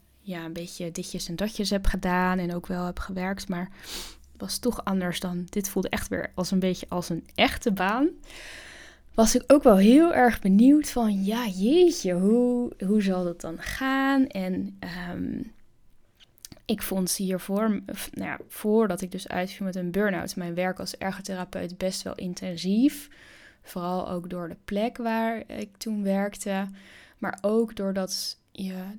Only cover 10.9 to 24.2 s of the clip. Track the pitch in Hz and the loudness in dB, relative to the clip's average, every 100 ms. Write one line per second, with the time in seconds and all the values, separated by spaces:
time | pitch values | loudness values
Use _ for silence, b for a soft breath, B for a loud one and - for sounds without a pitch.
10.9 | 247 220 196 196 233 233 185 214 339 349 | 0 0 2 0 0 -2 0 4 6 6
11.9 | 269 185 175 196 240 247 247 247 - 190 | 4 0 2 4 4 4 2 -2 -4 0
12.9 | 214 196 185 180 175 165 170 - - 269 | 2 2 0 -2 -4 -8 -8 -10 -4 -2
13.9 | 269 269 269 262 190 185 185 196 - 175 | 0 2 2 2 0 -2 -4 -6 -10 -12
14.9 | 180 175 180 - - 220 - - _ - | -10 -8 -6 -6 -6 -10 -14 -20 _ -20
15.9 | - _ _ - _ - - - 214 - | -20 _ _ -20 _ -20 -14 -6 -6 -2
16.9 | 190 180 - 190 185 - 196 220 202 196 | -2 -2 -2 -2 -4 -2 0 0 0 -4
17.9 | - - - 180 - - - 214 220 214 | -10 -10 -8 -8 -8 -12 -6 2 2 2
18.9 | 175 180 185 - 180 185 - 190 185 175 | 0 -6 -8 -6 -4 -4 -6 -6 -4 -2
19.9 | 185 208 190 185 190 175 170 185 185 185 | 0 0 0 -4 -6 -6 -2 -2 -4 -8
20.9 | - 190 190 196 185 180 185 175 180 185 | -6 -6 -6 -8 -8 -6 -8 -8 -4 -4
21.9 | 185 190 - 180 175 185 165 180 208 285 | -4 -8 -8 -8 -6 -8 -4 0 4 4
22.9 | - - B B B B B - 185 175 | 2 -10 B B B B B -12 -8 -4
23.9 | 185 - 180 | -4 -4 -6